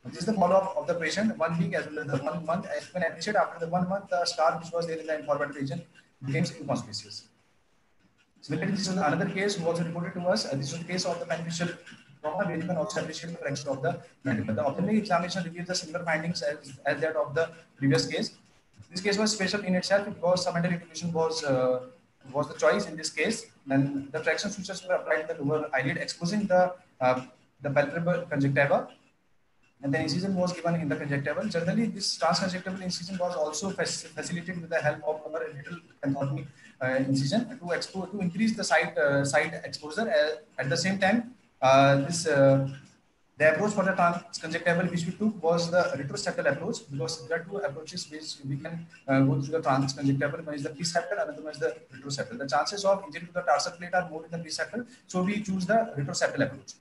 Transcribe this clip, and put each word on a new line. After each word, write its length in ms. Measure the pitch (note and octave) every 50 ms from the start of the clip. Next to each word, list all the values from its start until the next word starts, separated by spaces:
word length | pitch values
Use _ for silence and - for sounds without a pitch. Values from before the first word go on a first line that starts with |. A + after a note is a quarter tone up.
| _
This 160 | A#2+ - -
is 40 | E3+
the 80 | G#3+ G#3+
follow-up 420 | G3 F3 F3 F#3+ G3 F#3+ - -
of 120 | D3+ C#3+
the 80 | E3+ E3+
patient, 420 | E3+ D#3+ D3+ - F#3+ A3 A3 -
one 220 | - D#3+ E3+ E3+ E3
week 140 | - - F3
as 100 | D#3+ C#3+
well 140 | D3+ D3+ D#3
as 80 | D3+
the 100 | C#3 -
one 260 | C#3 - - - E3+ E3
month. 200 | D#3 E3 G3 -
As 220 | - - G3 -
you 60 | - -
can 100 | F3+ E3+
appreciate, 320 | E3 E3 E3+ - G#3+ G#3
after 280 | F#3+ D#3+ - - E3+ E3+
the 60 | E3
one 180 | E3+ F3+ F3+
month, 220 | F3+ G3 G3+ G3 -
the 160 | F#3 F3 F3
scar 320 | E3+ - - D#3 E3 E3
which 140 | E3 E3 E3 E3
was 140 | E3+ E3
there 100 | D#3+ D#3+
in 80 | D#3+ D#3
the 140 | D#3 D#3 D3+
informal 300 | C#3 D3 C#3+ C#3 C#3+ C#3+
region 340 | C#3+ C#3+ C3+ C3+ - - - _ _ - _ _ _ _ C3
became 200 | C3+ C3+ - F3
inconspicuous. 800 | - - - C#3+ - B2 A#2 A2+ A2 G#2+ - - G2+ - - - _ _ _ _ _ _ _ _ _ _ _ _ _ _ _ _ _ _ _ _ _ _ _
Similarly, 300 | - - D3+ D#3+ E3 G3
this 160 | - - -
is 80 | F#3 F#3
another 340 | F#3 D#3 D3 - F3 G3 -
case 260 | - F#3+ G3 G#3 -
who 100 | E3+ D#3+
was 160 | E3 E3+ E3+ E3+
reported 300 | E3+ - F3 E3+ - -
to 80 | F3+
us. 240 | F3 F3+ G3 A3 -
Uh, 100 | - C3+
this 160 | C#3 C3+ C3+
is 80 | E3 E3+
the 60 | E3+
case 200 | - F3+ F#3 -
of 140 | F#3 E3+ E3+
the 60 | E3+
beneficial 420 | - E3 D#3+ E3+ E3 E3 - F3 - - - - - - - - - - -
trauma, 240 | - D3+ D#3 - G3+
where 100 | E3 D#3+
you 80 | D#3+ E3+
can 140 | F3+ E3+
also 240 | D#3 D3 - - D#3+
appreciate 300 | - - - - E3 E3
the 60 | E3+
fracture 320 | - - C#3+ C#3 C3+ - C#3
of 120 | C3 C3 C#3+
the 160 | E3 E3+ - - - - _ -
mandible. 300 | C3+ A2 G#2+ - G#2+ G#2+
The 120 | - D3+
ophthalmic 300 | C#3 C#3 - F#3 G#3 A3
examination 480 | G#3+ G3+ - F3+ E3+ F3+ F3 - F#3+ F3
reveals 240 | E3 E3 F3+ F3
the 80 | F3+ F3+
similar 280 | F3+ F3 D#3 D#3+ F3+ E3+
findings 360 | E3 D#3+ D#3 E3 E3+ - -
as, 380 | D3+ D3 D3 - - C3+ C3+ - -
as 160 | C#3+ D3 C#3
that 140 | D#3+ D#3+ D#3+
of 180 | D#3 C#3+ C#3 C#3
the 140 | D#3+ E3 D#3+ - - - _ _
previous 320 | - C#3 C#3 D3+ E3 -
case. 240 | - D3+ F3 A3 - - - _ _ _ _ _ _ _ - - _
This 120 | E3+ F#3
case 160 | F#3+ G#3 G3
was 160 | G3+ G#3+ G#3+ -
special 300 | - F#3+ F#3 G#3 G#3 G3
in 100 | F#3 F#3
itself 300 | F3+ - - G3 G3+ G3+
because 400 | G#3+ - - E3 F3 F#3 F3 -
submental 280 | F3+ E3+ E3+ E3+ F3+ F3
evolution 380 | E3+ - - - - F3 E3+
was, 320 | E3 D#3+ D#3+ D#3+ D#3+ D#3 D3+
uh, 380 | C#3+ C3 B2+ B2+ B2+ B2+ B2+ B2+ - - _ _ _ _ _ - C3+
was 160 | B2+ C#3+ C#3+
the 100 | - -
choice 300 | - E3 D#3 F3 G#3 -
in 80 | E3+ D#3+
this 140 | D#3 D3+ -
case. 380 | - D#3 D#3 G3+ A3 - - - _ _ _
Then 400 | C3+ C3+ C#3 C#3 C#3 C#3+ C#3 - - -
the 60 | D#3
traction 280 | D#3+ E3 D#3 - - G3+
sutures 320 | - - F3+ F#3+ F#3 F3+ -
were 80 | F3+ F3+
applied 340 | - - D#3+ D#3 D#3 D#3 D#3+
in 80 | E3
the 60 | D3+ C#3
lower 260 | C#3+ D#3 D#3 C#3+ - -
eyelid, 220 | C3 B2+ D3 F3
exposing 500 | E3 C#3+ C#3 - - F3 F3 G#3 G#3+ G#3
the, 260 | F#3 F3+ F3+ F3+ F3+ - - - _ _ _
uh, 200 | C3 B2+ B2+ B2+ C3 - - _ _ _ _ _
the 80 | C#3 C#3+
palpebral 600 | C#3 D3 C#3+ C#3 - E3+ E3 F3 F3 E3+ - -
conjunctiva. 580 | D3+ C#3 C#3 C#3 C3+ C#3+ C#3 C#3 F3+ B3 C#4 - - _ _ _ _ _ _ _ _ _ _ _ _ _ _ _ _ _
And 120 | - C#3 D3+
the 80 | D#3+
incision 340 | D#3 D3+ D#3 F3+ F#3 G3 F#3+
was 160 | F3+ F3+ F3
given 240 | E3+ - - E3+ E3+
in 140 | E3 E3 C#3+
the 60 | D3+
conjunctival. 500 | D3+ D#3 C#3+ C#3+ C#3 C#3 D3+ D3 F3 G#3+
Generally, 380 | G#3 E3+ E3+ E3 F3+ G3+ A3 A#3
this 300 | G3+ F3+ - - - - -
transconjunctival 600 | E3 D#3+ F3+ - G3 F#3 F3+ F3+ - F#3+ F#3 F#3+
incision 360 | F#3 F3+ - - F3 F3+ F#3+
was 160 | F3 F3+ F3 F3
also 320 | D#3+ D3+ D3+ - - G3 F#3+
fac-, 180 | - - D#3+
facilitated 720 | - - - - - - D#3 - - F3 E3+ E3+ F3 F3+ E3+
with 100 | E3 -
the 120 | E3 D#3
help 200 | C#3 D3+ D3+ - -
of 140 | D3+ D#3 D3+ -
our 140 | D#3 D#3 E3 D#3+ D3+ D3
little 240 | C#3 D3 D3 F3 E3 - - - _ -
canthotomy, 420 | C#3 C3+ C#3 C#3 C3+ C#3 - - - - - - - - _ C3
uh, 40 | B2+ C3 C3+ C3+
incision 400 | C3+ C#3 C3+ C#3+ - G3 A#3 B3
to 180 | - - - F3
expo-, 440 | F3 E3 - - - - F#3+ F3+ F3
to 80 | G#3 G3+
increase 380 | F3+ E3+ E3 - A3+ A3 A3+
the 60 | G#3 F#3+
site, 320 | - E3+ D#3+ E3+ E3+ -
uh, 260 | F3 D3+ C#3+ C#3 C#3 C#3
site 300 | C#3 D3+ D3+ D#3+ D#3+ - - -
exposure. 380 | C3+ - - D3+ D3+ D#3 G#3
Uh, 600 | A3+ G#3 E3 D3 D3+ D3+ D#3 - - _ _ -
at 80 | C3 C#3
the 60 | E3+
same 240 | E3 E3+ F#3+ G3 F#3+
time, 340 | G3 F#3+ G#3+ A#3+ A#3+ - - _ _ _ _ _
uh, 340 | C3 C3 C3+ C3+ C#3 C#3 C#3
this, 320 | C#3 C#3 E3+ F3 - -
uh, 400 | D#3 D3 C#3 C#3 C3+ C3+ C3+ C3+ C3+ - - - - _ _ _ _ _ _ _ _ _
the 160 | - D3 D#3 D#3+
approach 180 | D#3+ G3+ G#3+
for 140 | - G3 F3+
the 60 | F#3+
transconjunctival 1000 | F#3 F#3 F3 F3 F#3 F#3 - - - - - D#3+ E3 E3 - F3 E3+ E3+ F3+ E3+
which 140 | - E3+ -
we 80 | F#3 F3+
took 280 | - G#3+ G#3+ - -
was 300 | D#3 E3 F3 E3+ E3+ -
the 120 | F3 F3+ E3+ - C#3+
retroseptal 560 | C3+ C#3+ C#3 G3 - - F3+ - - D#3+ D3
approach, 280 | C#3 - E3 G3+ A#3 - - -
because 340 | C#3 C#3 - A#2+ - - C3+ -
there 100 | E3 E3
are 40 | E3+
two 100 | F#3 G3+ G3+
approaches 520 | G3 C#3+ C#3 D#3+ D#3 - F3+ E3+ - -
which 240 | D3+ D#3 D#3 - - - C3+
we 120 | C#3 C#3
can, 280 | C#3 D#3+ E3+ E3+ E3 - - - - _
uh, 140 | - C3+ C3+
go 180 | C3+ C3+ C#3 C3+
through 220 | C3+ - D#3+ D#3+
the 0 |
transconjunctival. 840 | D3+ D3+ C3+ C3+ C3+ C3 - D3 C#3 C#3 C3+ C3+ D3 C#3+ C3 B2+ -
One 100 | - D3
is 80 | C#3+ C#3
the 80 | D#3
preseptal, 520 | C#3+ C3+ - - - E3+ - - G#3 - D#3+
another 180 | D3+ C#3+ C#3
one 120 | D3+ D3+ D3
is 60 | C#3
the 180 | D#3+ D#3+ - - - _ C3+
retroseptal. 420 | - C3+ C#3 C#3 - - - A#2
The 120 | B2 C#3 C3+
chances 340 | D3+ D3 D3+ - G#3 G3 G3
of 180 | F#3+ G3 F#3+ -
injury 220 | D3+ D3 E3+ F3
to 40 | -
the 120 | - F3+ F3
tarsal 280 | E3 D3 C#3 - F3 -
plate 160 | - F3+ F3 F#3
are 160 | F#3 F3 D#3+
more 160 | D#3 D#3+ -
in 60 | -
the 80 | E3 E3
preseptal, 460 | E3 D#3 - - D#3 - - A#3+ A#3+ - - - _
so 140 | _ - F#3 F3+
we 180 | F#3+ G#3 G#3
choose 240 | - F#3+ F#3+ F#3 -
the 280 | - G#3+ A3+ A3 - -
retroseptal 440 | C#3 C#3 D#3 F3 - D#3+ - - D3+
approach. 320 | C#3 C3+ - - - - - _